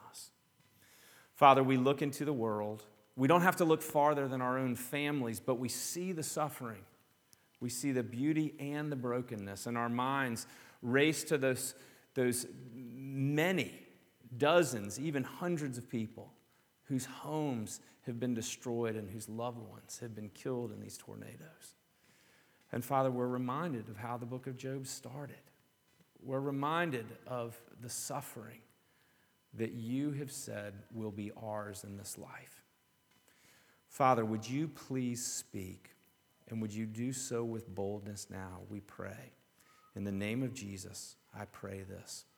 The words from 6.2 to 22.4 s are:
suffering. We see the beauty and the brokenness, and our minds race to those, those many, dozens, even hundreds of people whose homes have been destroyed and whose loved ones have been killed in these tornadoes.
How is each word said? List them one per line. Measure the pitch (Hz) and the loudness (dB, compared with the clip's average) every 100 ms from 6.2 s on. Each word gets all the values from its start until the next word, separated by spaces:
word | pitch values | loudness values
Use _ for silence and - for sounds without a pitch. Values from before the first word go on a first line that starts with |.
suffering. | 139 156 147 - 120 101 95 _ _ _ _ - _ - | -2 -2 -2 -2 -10 -10 -16 _ _ _ _ -20 _ -8
We | 123 | -6
see | - 143 | -2 0
the | 127 | 0
beauty | 107 113 147 156 151 147 | 0 0 2 2 0 -2
and | 143 147 151 | -6 -4 -2
the | 139 | -2
brokenness, | 123 123 120 110 98 98 117 | 0 0 -2 -6 -6 -6 -2
and | 120 | 0
our | 117 | 0
minds | 120 127 139 131 113 - - - - | 2 2 2 0 -2 -6 -14 -20 -8
race | 117 131 156 160 | 4 6 6 4
to | - 147 | 2 4
those, | 131 127 - - - - - | 4 2 -2 -8 -18 -20 -6
those | 131 123 120 - - 127 | 2 4 4 -2 -10 -14
many, | 117 120 123 135 135 135 147 170 185 - - - - _ _ - 120 | -12 -12 -10 -6 0 2 4 4 4 0 -4 -20 -20 _ _ -10 4
dozens, | 143 175 147 120 101 127 | 8 8 8 2 -4 -4
even | 156 139 | -2 0
hundreds | 127 - 180 165 147 120 | -2 -2 0 0 0 -4
of | - | -4
people | 120 110 - 98 - _ _ _ _ | -2 -2 -6 -16 -20 _ _ _ _
whose | - 131 | -2 -2
homes | 131 131 147 156 151 120 104 - - - - | -2 -8 -4 -2 0 -2 -4 -8 -14 -14 -8
have | 120 | -2
been | 123 | 0
destroyed | 113 110 - 127 117 117 110 | 0 -2 -6 -4 0 0 -2
and | 101 | -6
whose | 110 104 | -8 -8
loved | 110 120 117 | -6 -4 -6
ones | 110 104 - - | -12 -16 -14 -12
have | 120 | -10
been | 107 107 | -10 -12
killed | - 135 123 117 | -8 -4 -2 -2
in | 104 | -6
these | 104 - | -10 -12
tornadoes. | - 107 107 - 156 - - - _ _ _ - - - | -14 -14 -12 -14 -18 -20 -20 -20 _ _ _ -20 -20 -20